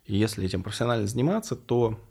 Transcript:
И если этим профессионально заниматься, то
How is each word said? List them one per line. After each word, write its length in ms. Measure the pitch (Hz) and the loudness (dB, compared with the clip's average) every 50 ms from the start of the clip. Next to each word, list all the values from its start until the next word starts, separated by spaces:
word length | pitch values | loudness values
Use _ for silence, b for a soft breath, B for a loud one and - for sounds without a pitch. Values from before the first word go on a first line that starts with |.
| B | B
И 100 | - 98 98 | -2 0 2
если 280 | 107 107 - - 95 | 2 2 0 -2 -2
этим 180 | 92 - 95 92 | -2 -2 -2 -4
профессионально 440 | 104 104 - 117 120 120 113 101 101 | -4 -4 -2 0 0 0 0 0 0
заниматься, 480 | 120 123 127 160 196 226 220 - - | 0 0 2 2 2 0 -2 -4 -8
то 440 | - - - 120 120 117 110 110 - - - | -6 -4 0 2 2 2 2 0 -4 -12 -18